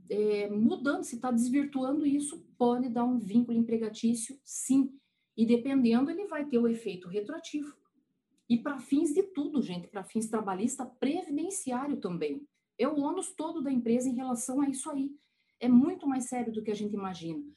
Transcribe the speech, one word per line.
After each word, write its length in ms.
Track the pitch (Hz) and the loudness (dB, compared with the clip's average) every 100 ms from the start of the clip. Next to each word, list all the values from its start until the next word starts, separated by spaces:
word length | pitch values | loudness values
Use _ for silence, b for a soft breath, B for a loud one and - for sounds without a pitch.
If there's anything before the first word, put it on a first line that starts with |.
| - | -4
é, 400 | 202 214 208 202 | 0 2 0 -2
mudando, 540 | 208 226 370 277 359 | 2 2 2 0 -2
você 140 | - 233 | -4 -4
tá 100 | 254 | 0
desvirtuando 760 | 233 247 285 - 262 262 302 | 0 2 2 0 -2 0 0
isso, 400 | 294 285 285 330 - _ | 2 0 -2 -8 -18 _
pode 320 | 240 247 254 | 2 2 0
dar 160 | 233 | 0
um 140 | 247 247 | 0 0
vínculo 380 | 190 226 233 226 | 2 2 4 2
empregatício, 840 | 226 226 214 - 226 233 - 277 | 2 0 -2 -2 0 0 -4 -12
sim. 500 | - - - 269 - B B B B - | -12 -10 2 4 2 B B B B 0
E 100 | 226 | 4
dependendo, 640 | 233 277 269 233 233 277 | 4 4 4 6 4 2
ele 160 | 339 403 | -2 -6
vai 180 | 302 294 | -6 0
ter 120 | 240 | 2
o 80 | 233 | 2
efeito 400 | 226 202 175 175 | 0 -4 -8 -6
retroativo. 680 | 208 208 320 - 294 285 - _ _ _ _ _ _ - | -6 -6 -10 -8 -8 -10 -14 _ _ _ _ _ _ 0
E 100 | 233 | 0
pra 220 | 294 269 | 0 -8
fins 340 | - 277 330 | 0 2 2
de 80 | 370 | 0
tudo, 400 | 403 285 294 294 | -4 -6 -2 -2
gente, 240 | 170 175 - | -2 -6 -8
pra 160 | 202 | -10
fins 260 | 185 220 220 | -6 -6 -2
trabalhista, 560 | 220 196 185 233 - | -4 -2 -2 -2 -4
previdenciário 1120 | 240 - 262 349 330 285 349 - 254 247 294 254 | -10 -4 -2 -2 -4 -4 -4 -6 -4 -4 -4 -4
também. 460 | 190 170 151 139 - _ _ - | -4 -4 -4 -6 -10 _ _ -2
É 120 | 262 | 0
o 100 | 294 | 0
ônus 340 | 285 370 - - | -2 -4 -6 -8
todo 260 | 320 330 | -6 -4
da 80 | 277 | 0
empresa 380 | 254 226 240 262 | 0 4 2 2
em 80 | 254 | -2
relação 440 | 262 233 - 262 | -2 -4 -2 2
a 80 | 277 | 2
isso 220 | 254 320 | 0 -4
aí. 220 | 277 277 b b b b b | -4 -4 b b b b b
É 80 | 247 | 6
muito 400 | 247 311 381 285 | 8 8 2 -2
mais 160 | 262 | -2
sério 280 | - 247 226 | -2 -4 -4
do 100 | 220 | -4
que 100 | 214 | -4
a 20 | |
gente 200 | 208 208 | -4 -2
imagina. 460 | 208 190 170 165 156 - | -4 -4 -6 -8 -8 -10